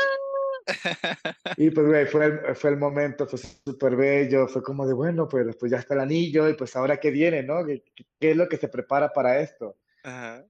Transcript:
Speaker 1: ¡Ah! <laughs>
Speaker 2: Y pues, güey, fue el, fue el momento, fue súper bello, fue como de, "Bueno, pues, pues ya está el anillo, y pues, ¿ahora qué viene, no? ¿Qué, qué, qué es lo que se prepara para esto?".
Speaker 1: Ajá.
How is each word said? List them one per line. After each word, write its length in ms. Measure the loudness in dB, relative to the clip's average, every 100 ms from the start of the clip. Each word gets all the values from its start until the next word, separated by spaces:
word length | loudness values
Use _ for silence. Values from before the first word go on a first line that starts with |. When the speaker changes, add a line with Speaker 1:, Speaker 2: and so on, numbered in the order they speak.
| 0 -2 -6 -6 -6 -6 -8
Speaker 1:
¡Ah! 60 |
<laughs> 840 | -6 -6 -6 -8 -6 -10 -10 -12 2
Speaker 2:
Y 120 | 2
pues, 160 | 4 4
güey, 180 | 4 4
fue 200 | 4 2
el, 300 | 0 -4 -2
fue 140 | 0
el 80 | 0
momento, 480 | 0 0 -4 -4 -6
fue 120 | -6
súper 560 | -12 -14 -12 -2 0 2
bello, 520 | 4 4 4 2 2
fue 140 | 0
como 240 | -6 -4 -2
de, 80 |
"Bueno, 340 | 0 0 0 0
pues, 280 | 0 -2 -2
pues 120 | -2
ya 80 | -2
está 160 | -2 -2
el 60 |
anillo, 460 | 0 0 0 2 2
y 40 |
pues, 220 | 0 -4 -2
¿ahora 220 | 0 0
qué 120 | 0
viene, 320 | 2 2 2
no? 240 | -2 -4 -2
¿Qué, 180 | -6 -10 _
qué, 100 | -20 _
qué 120 | 2
es 60 | 4
lo 100 | 2
que 100 | 0
se 100 | -4
prepara 440 | -6 -2 0 0
para 280 | 2 2 2
esto?". 360 | 0 -8 -14 -14 _ _
Speaker 1:
Ajá. 440 | -16 -14 -14 -14